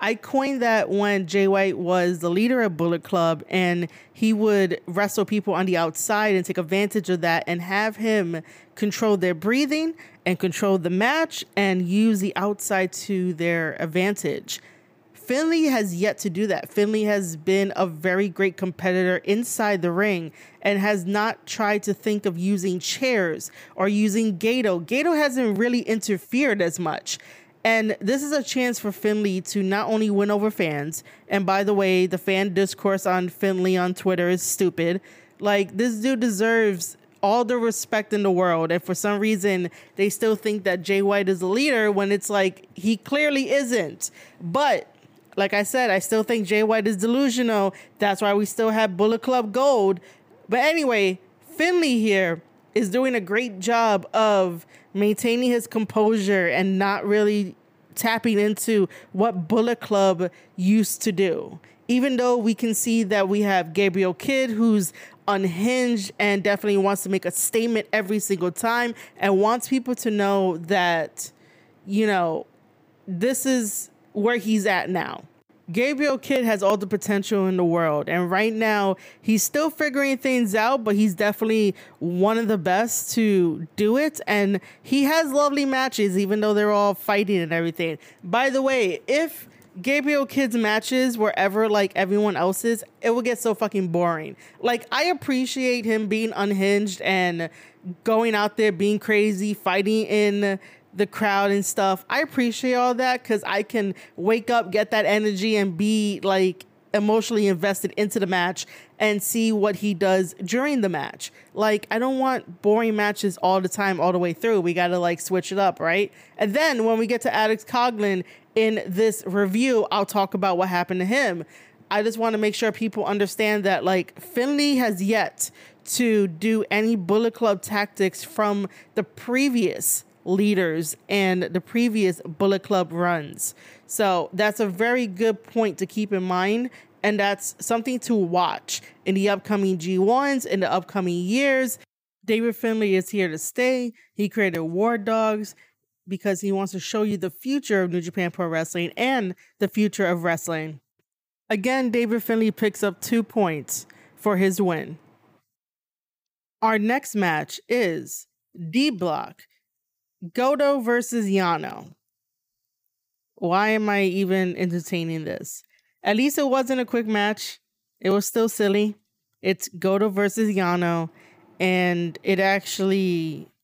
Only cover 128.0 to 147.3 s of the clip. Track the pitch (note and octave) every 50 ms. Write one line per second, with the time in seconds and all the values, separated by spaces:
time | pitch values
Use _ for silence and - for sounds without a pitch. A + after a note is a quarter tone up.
128 | G3 F#3 - - - - - - G#3+ G#3 G3+ G3+ G3 F#3 - - - _ _ A3
129 | F#3+ - _ - - - A#3+ C4 C#4 C#4+ B3 A#3 G3+ F3 - - - - - -
130 | - _ _ _ _ F3+ F#3 F#3+ G#3 G#3 G#3 F#3 F#3 E3 D#3+ D#3+ E3+ D#3 - -
131 | _ - F#3+ G3+ G3 F#3+ F#3 F3+ F3+ - E3 F#3 - - - A#3 A#3+ A#3+ G#3 A3
132 | G3+ F#3 E3+ - - - D#3+ - G3 G3 G3 F#3+ F#3+ - G#3 F#3 F3 D3+ D#3+ E3+
133 | F3 F3 F3 D#3+ D3 C#3+ - - - - - - - - - - _ _ - -
134 | G#3+ G3 F#3 F3 D#3+ - - F#3 G#3 G#3+ G#3 - A3 G3+ F3+ F3 A3+ A#3 A#3+ B3+
135 | B3 G#3+ F3+ F3+ A3+ A3+ G#3+ - - - - A#3 A3+ G#3 D#3+ - F#3+ F3+ - G#3+
136 | G#3+ G3+ G#3 F#3 F#3 F#3 F3+ F3+ F#3 G3 G#3+ A#3 B3 B3+ - - - _ _ _
137 | - G#3 G#3+ G3+ G3+ G3+ G3+ G3 - - - - - - A#3 A#3 A3+ C4 B3+ A#3+
138 | - - A#3 G#3+ F#3+ E3+ F3 F3 F3+ - - - - - - - - - - _
139 | _ F#3+ F#3+ G3 F#3+ G#3 G3+ G3 - - G#3 G3+ G3 F#3+ F#3+ F3 D#3 F3+ F#3+ F#3
140 | F#3+ G3+ A#3+ C4 C#4 C#4 C#4 C4 - - - G3 F#3 D3 B2+ F#3 F3+ - - G3+
141 | F#3 F3+ F3 F3 F3+ F#3 G#3+ B3+ C#4 C#4 C4+ C4 C4 B3 - - - _ _ _
142 | _ _ _ _ _ - A3 A3+ A3+ A#3 A3 - - A3+ A3 A3 G#3+ G3+ F#3+ F#3
143 | F3+ - - G#3 F#3 E3+ D#3 D#3+ - - - - B3 B3+ C4 B3+ B3 A#3+ A3 _
144 | _ _ _ - G#3 G3 - A3+ G#3 F#3+ E3+ E3+ D#3+ D#3+ E3 F3+ G#3 A#3 A#3+ A3+
145 | G3+ A3+ A3 A3 A3 A3 G#3+ G#3+ G#3+ - - _ _ _ _ _ _ _ _ _
146 | _ - G3 F#3 - G3+ G3 F3+ - G3 G3 F#3+ G3 F#3 - F#3 - - - A3
147 | G#3+ G#3+ G3+ F#3 E3 F#3